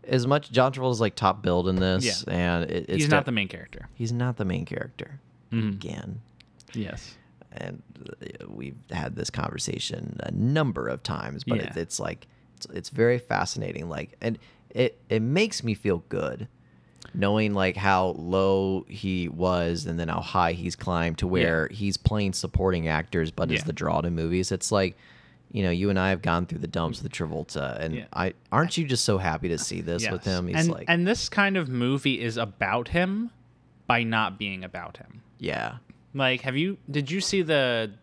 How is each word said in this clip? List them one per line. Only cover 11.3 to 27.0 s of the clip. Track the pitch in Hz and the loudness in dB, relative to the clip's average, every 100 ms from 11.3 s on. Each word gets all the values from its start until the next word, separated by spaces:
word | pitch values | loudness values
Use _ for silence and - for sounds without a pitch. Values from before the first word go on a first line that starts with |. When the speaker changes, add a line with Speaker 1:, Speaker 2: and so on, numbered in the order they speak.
| 69 131 | -8 -2
Speaker 1:
but | 113 | -2
Speaker 2:
Yeah. | - | -2
Speaker 1:
it, | - | -4
it's | 85 - | -4 -4
like, | 82 82 - _ _ - | -6 -6 -14 _ _ -16
it's, | - | -10
it's | - - | -10 -8
very | 131 117 123 | 2 4 4
fascinating. | - - - - 95 - 85 | 0 0 0 -4 -6 -6 -6
Like, | 76 - - | -6 -8 -6
and | 117 113 - - _ | -4 -4 -10 -20 _
it, | 110 123 - - | 0 0 0 -2
it | 110 | 0
makes | 113 160 220 - | 2 2 2 0
me | 127 | -2
feel | 104 104 85 - | 0 2 0 0
good | 98 69 62 107 _ - - _ - - | -4 -2 -4 -10 _ -20 -20 _ -20 -10
knowing, | - 98 107 107 | 0 2 4 2
like, | 101 95 92 | 2 2 2
how | 98 92 92 80 | 4 4 4 0
low | 85 95 98 98 98 95 - | 0 4 4 4 2 0 -4
he | 107 98 92 85 | -6 -2 0 -2
was | 76 92 90 85 85 76 | 0 2 4 2 0 -2
and | 82 | -2
then | 82 | -2
how | 85 | -2
high | 85 95 85 | 0 2 2
he's | 85 87 - | 2 -4 -4
climbed | - 87 85 80 | -2 0 0 0
to | 90 | 0
Speaker 2:
Yeah. | |
Speaker 1:
where | 92 82 80 78 | 2 4 2 0
he's | 110 101 - | -2 -4 2
playing | - 107 98 | 2 2 0
supporting | - 90 - 95 90 80 | -2 -2 2 2 2 2
actors, | 78 - 87 80 | 0 0 -2 -2
but | - 82 | -2 0
is | 107 | 0
Speaker 2:
Yeah. | 78 | -2
Speaker 1:
the | |
draw | 78 82 80 | -4 0 0
to | 87 | 0
movies. | 82 82 90 90 | 0 0 0 0
It's | 92 - | -2 0
like, | 104 95 - - - - - _ | 2 2 -2 -20 -20 -20 -20 _
you | 104 | -2
know, | 92 | 0
you | 87 101 | 2 2
and | 95 | 4
I | 92 | 2
have | 95 | 2
gone | 90 85 87 | 2 0 0
through | 82 | -4
the | 80 | -4
dumps | 82 82 - | -2 -2 -4